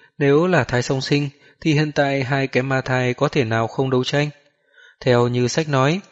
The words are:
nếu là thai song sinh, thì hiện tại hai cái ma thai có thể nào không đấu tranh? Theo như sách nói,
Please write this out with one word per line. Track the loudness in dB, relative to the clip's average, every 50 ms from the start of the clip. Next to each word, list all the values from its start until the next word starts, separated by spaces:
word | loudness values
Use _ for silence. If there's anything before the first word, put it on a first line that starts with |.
| _ _ _
nếu | -2 2 2 4 4 4
là | 2 2 0 0
thai | 0 -2 -2
song | -2 -2 -4 -4
sinh, | -2 -2 -2 -2 -2 -4 -8 _ _ -20 _ -6
thì | -2 0 0
hiện | 0 0 0
tại | 0 0 0 0 0 -2 -2
hai | -2 -2 -2 -2
cái | -2 -2 -2 -2
ma | 0 -2 -2
thai | -2 0 0 0 0 0 -2
có | 0 -2 -2
thể | 0 0 -2
nào | 0 0 -2 -2
không | -2 -2 -2 -2 0
đấu | 0 0 0
tranh? | 0 0 -2 -2 -2 -6 _ _ _ _ _ _ _ _ -20 -20 -20 _ -4
Theo | 0 2 4 4 4
như | 2 2 0 0
sách | 0 0 -2 -2 0
nói, | 0 2 2 2 0 -2 -6 -12